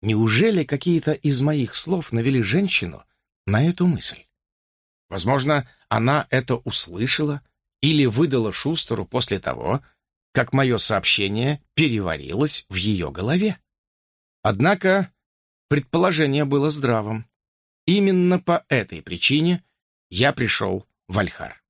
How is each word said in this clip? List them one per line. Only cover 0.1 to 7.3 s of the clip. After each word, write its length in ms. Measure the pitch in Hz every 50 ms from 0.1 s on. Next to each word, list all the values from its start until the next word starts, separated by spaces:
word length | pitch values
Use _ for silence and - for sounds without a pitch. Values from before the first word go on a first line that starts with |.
| 110 104 113 113 107 117 180 226 214 185 151
какие-то 480 | - - 139 - 175 175 165 - - 156
из 280 | - _ 151 139 123
моих 340 | 131 147 151 147 127 110 -
слов 360 | - - - 185 180 156 -
навели 320 | - 117 117 135 135 131 113
женщину 640 | 95 110 175 202 190 - - - 87 78 - - _ _ _ _ _ _ _ _
на 220 | - 98 107 139 165
эту 180 | 175 - 180
мысль? 380 | 180 165 - - - - - - _ _ _ _ _ _ _ _ _ _ _ _ _ _ _ _ _
Возможно, 600 | - 98 - 104 135 139 127 143 151 143 127 - _ _ _ _
она 380 | - 110 113 123 139 151 - _
это 260 | - 127 131 - 127
услышала 880 | 113 - - - - - - 87 90 110 127 - - 156 147